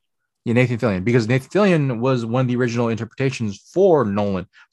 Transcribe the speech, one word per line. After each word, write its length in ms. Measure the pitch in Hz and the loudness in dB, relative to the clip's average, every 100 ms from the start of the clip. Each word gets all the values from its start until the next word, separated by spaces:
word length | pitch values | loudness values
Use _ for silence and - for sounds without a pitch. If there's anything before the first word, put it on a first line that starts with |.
| _ _ _ _ 117 | _ _ _ _ -2
Yeah, 80 | |
Nathan 240 | 117 123 120 | 2 2 2
Fillion, 280 | 123 95 95 | -2 -2 0
because 220 | 123 110 | 0 2
Nathan 220 | 131 - | -2 -2
Fillion 500 | 180 202 165 139 113 | 0 2 2 0 -2
was 260 | 123 131 113 | -2 -2 -2
one 160 | 123 | -2
of 60 | 127 | 0
the 80 | 123 | 0
original 320 | 123 117 117 | -2 0 -2
interpretations 800 | 113 117 - 135 135 110 98 _ | -2 -6 -4 -4 -4 -6 -8 _
for 300 | - 196 156 | 0 4 4
Nolan, 420 | 110 98 104 95 90 _ _ | 2 0 -2 -4 -6 _ _